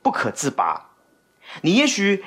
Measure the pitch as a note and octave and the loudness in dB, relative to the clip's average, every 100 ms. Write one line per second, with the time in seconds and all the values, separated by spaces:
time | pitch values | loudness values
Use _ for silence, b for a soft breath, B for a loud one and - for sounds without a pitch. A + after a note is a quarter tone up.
0 | C4 - A#2 - C#3+ - E2+ D#2 - _ | -2 0 -2 -2 -4 0 -2 -2 -8 _
1 | _ _ _ _ B B D#3 G#3+ D4 - | _ _ _ _ B B 2 4 2 2
2 | G3+ F#3+ | 0 0